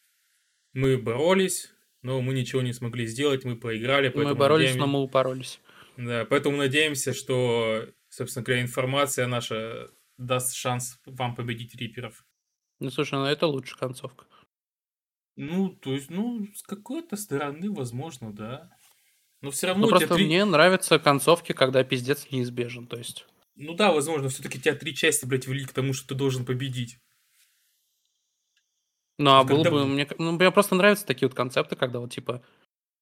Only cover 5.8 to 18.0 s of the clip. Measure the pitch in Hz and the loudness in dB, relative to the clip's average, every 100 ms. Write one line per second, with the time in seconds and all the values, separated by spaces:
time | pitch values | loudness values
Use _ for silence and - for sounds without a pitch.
5.8 | - - 120 117 107 143 147 143 139 147 | -20 -12 -6 -4 0 2 2 0 0 2
6.8 | 156 139 131 123 - 127 123 117 113 110 | 2 0 -4 -6 -4 0 0 0 0 -2
7.8 | - _ _ - 117 123 113 123 123 135 | -6 _ _ -12 -8 -6 -2 -2 -2 -4
8.8 | 127 139 139 - 123 120 - 110 113 120 | -2 0 0 0 -2 -2 -4 -6 -8 -12
9.8 | 117 _ _ - 123 127 - - 127 123 | -16 _ _ -14 -4 -2 -2 -4 -4 -4
10.8 | 123 - - 131 123 120 117 117 117 127 | -6 -14 -18 -6 -6 -4 -8 -8 -12 -12
11.8 | 117 120 117 - _ _ _ _ _ _ | -12 -10 -14 -18 _ _ _ _ _ _
12.8 | 135 - 139 139 139 147 170 135 - - | -8 -4 -4 -2 -2 0 -2 -2 -10 -10
13.8 | 127 127 131 - _ _ _ _ _ _ | -10 -10 -16 -18 _ _ _ _ _ _
14.8 | _ _ _ _ _ - 139 180 190 - | _ _ _ _ _ -14 -6 -4 -4 -4
15.8 | 139 139 135 180 240 233 202 - - 208 | -6 -6 -6 -6 -6 -6 -10 -14 -14 -14
16.8 | - 311 330 202 - 143 147 151 202 160 | -10 -12 -8 -12 -6 -6 -6 -6 -8 -6
17.8 | 120 120 | -6 -8